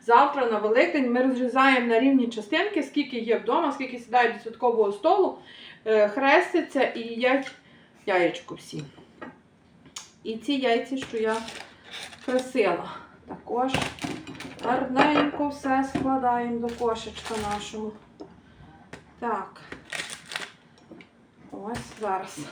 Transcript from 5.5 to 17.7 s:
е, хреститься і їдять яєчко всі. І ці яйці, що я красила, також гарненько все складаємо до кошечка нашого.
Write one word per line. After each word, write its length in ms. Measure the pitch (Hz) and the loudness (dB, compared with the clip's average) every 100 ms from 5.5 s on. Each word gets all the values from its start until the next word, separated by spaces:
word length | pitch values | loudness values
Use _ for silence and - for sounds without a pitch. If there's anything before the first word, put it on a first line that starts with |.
| - - - | -20 -20 -10
е, 240 | 220 214 208 | 2 4 4
хреститься 760 | 269 269 311 359 339 - 277 | 4 4 4 4 -2 0 0
і 160 | 240 247 | 0 -2
їдять 520 | 226 226 247 277 269 - _ - _ _ | -8 0 2 2 0 -14 _ -20 _ _
яєчко 500 | - 180 170 - - | 0 2 2 0 -12
всі. 280 | - - 160 - - - - - - _ _ _ _ - - - _ | -16 -12 -12 -12 -18 -20 -18 -18 -18 _ _ _ _ -18 -18 -18 _
І 140 | - 226 | -8 -6
ці 160 | - | -2
яйці, 440 | 277 254 233 262 262 | 0 2 2 0 -6
що 200 | - 226 | -6 -2
я 180 | 220 226 233 - - - - - - - | 0 -2 -6 -14 -16 -20 -18 -16 -16 -12
красила, 640 | - 254 262 254 190 175 175 - - - - | -2 -2 0 0 0 0 -6 -14 -18 -20 -18
також 440 | - - 226 262 269 - - - - - - - - | -16 -6 -2 0 0 -4 -8 -10 -10 -14 -14 -16 -8
гарненько 840 | 226 262 254 254 302 294 294 - 285 | -2 -2 0 2 4 4 2 -2 -4
все 420 | 277 277 262 269 | -4 0 0 0
складаємо 720 | 277 262 269 247 240 240 233 233 | -2 0 0 2 0 -2 -4 -6
до 80 | |
кошечка 600 | 233 240 220 220 208 - 220 208 | -2 -2 -2 -8 -12 -8 -6 -4
нашого. 400 | 208 208 | -6 -8